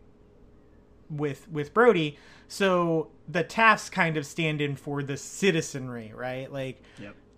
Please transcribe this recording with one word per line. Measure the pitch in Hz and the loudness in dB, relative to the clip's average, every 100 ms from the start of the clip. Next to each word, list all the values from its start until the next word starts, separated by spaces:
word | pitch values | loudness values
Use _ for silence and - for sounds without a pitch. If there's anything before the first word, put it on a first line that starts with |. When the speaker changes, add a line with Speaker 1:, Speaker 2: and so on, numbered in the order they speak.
| - - - - - - - - - - - | -20 -20 -20 -20 -20 -20 -20 -20 -20 -20 -12
Speaker 1:
with, | 147 147 135 - | -4 -4 -6 -8
with | 156 143 | -8 -2
Brody. | 214 240 185 151 143 - - - | 4 6 6 2 -4 -16 -20 -14
So | - 196 180 170 165 151 - - | -2 2 2 2 0 -2 -10 -6
the | 165 | -4
Tafts | 165 - 226 214 - | -2 4 6 6 2
kind | - 170 156 | 0 0 0
of | 139 | -4
stand | - 160 151 | -2 -2 0
in | 147 139 | -2 -4
for | - 143 | -6 -6
the | 143 135 | -6 -8
citizenry, | - - 190 165 156 139 127 120 110 | -10 0 2 2 0 -6 -8 -10 -12
right? | 117 123 127 131 | -10 -8 -6 -8
Like, | 139 131 - - - | -8 -8 -10 -18 -18
Speaker 2:
Yep. | 101 - - | -18 -18 -20